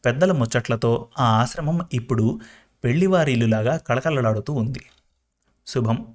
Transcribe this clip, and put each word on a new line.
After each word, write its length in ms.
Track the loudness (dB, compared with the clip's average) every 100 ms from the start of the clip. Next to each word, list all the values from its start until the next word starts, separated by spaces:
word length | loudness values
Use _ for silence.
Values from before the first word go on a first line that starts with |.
పెద్దల 280 | -2 2 2
ముచ్చట్లతో 760 | 2 0 -2 -2 0 0 0 -4 0
ఆ 60 |
ఆశ్రమం 600 | 2 4 2 -2 -4 -4 -2
ఇప్పుడు 480 | -6 -2 0 0 -2 -12 -20 _ _
పెళ్లివారిల్లులాగా 920 | -2 2 2 2 2 2 2 2 0 -2
కళకళలాడుతూ 760 | -2 -2 0 0 0 0 -2
ఉంది. 280 | -4 -4 -6 -14 _ _ _ _ _ _ _ -6
శుభం. 400 | -2 -2 -2 -6